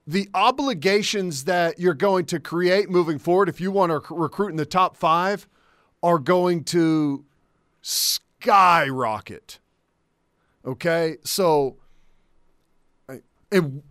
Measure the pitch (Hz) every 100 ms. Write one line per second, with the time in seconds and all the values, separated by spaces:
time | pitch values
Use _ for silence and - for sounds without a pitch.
0 | - 175 196 190 220 262 277 190 180 208
1 | 208 208 185 139 139 180 170 160 180 143
2 | 202 185 160 165 - 165 180 190 202 180
3 | 165 151 170 180 170 - 180 196 175 151
4 | - 165 156 - 202 156 147 185 185 -
5 | 170 165 185 202 - _ _ _ _ -
6 | 175 170 127 180 180 175 135 170 160 160
7 | 147 139 - _ _ _ _ _ - -
8 | - - _ - - 202 185 170 143 131
9 | 120 107 - 92 - - _ _ _ _
10 | _ _ _ _ _ _ - 131 175 165
11 | 160 156 - - 180 151 135 - _ _
12 | _ _ _ _ _ _ _ _ _ _
13 | - 131 _ _ - 196 151 135 -